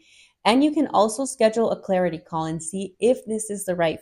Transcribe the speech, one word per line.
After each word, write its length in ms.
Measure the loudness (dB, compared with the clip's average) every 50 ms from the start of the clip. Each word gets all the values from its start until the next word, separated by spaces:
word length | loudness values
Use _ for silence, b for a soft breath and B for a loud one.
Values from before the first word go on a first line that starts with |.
| b b b b b b b b 0
And 200 | 2 4 4 4
you 80 | 2 2
can 160 | 0 -2 2
also 360 | 2 2 2 2 0 -4 -6
schedule 460 | -6 -2 2 2 2 4 2 0 0
a 100 | 0 -4
clarity 380 | -2 -2 0 0 0 0 -2 -6
call 280 | -10 -8 -6 -6 -4
and 160 | -4 -6 -8 -8
see 340 | -8 -8 -8 -8 -8 -6 0
if 260 | 2 2 2 2 -2
this 240 | -8 -6 -6 -6 -6
is 140 | -8 -8 -6
the 120 | -4 -2
right 240 | 0 0 0 -2 -4